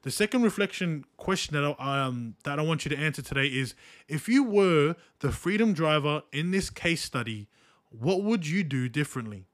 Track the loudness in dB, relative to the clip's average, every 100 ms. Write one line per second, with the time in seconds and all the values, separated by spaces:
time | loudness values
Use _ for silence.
0 | -6 0 2 4 2 2 -2 -2 -4 -4
1 | -8 -10 -2 -2 0 0 0 -2 -2 0
2 | -2 -4 -8 -10 -6 -2 0 -2 -2 -2
3 | -2 -4 -4 0 0 0 -4 -6 -20 -20
4 | _ -6 2 4 4 4 6 6 4 0
5 | _ _ -2 -2 0 2 2 4 2 2
6 | 2 -4 -4 -4 0 0 -2 -4 -2 -2
7 | -2 -4 -4 -8 -12 _ _ _ _ -4
8 | 0 0 2 0 0 -2 -2 -2 -2 -2
9 | -4 -4 -8 -12 -16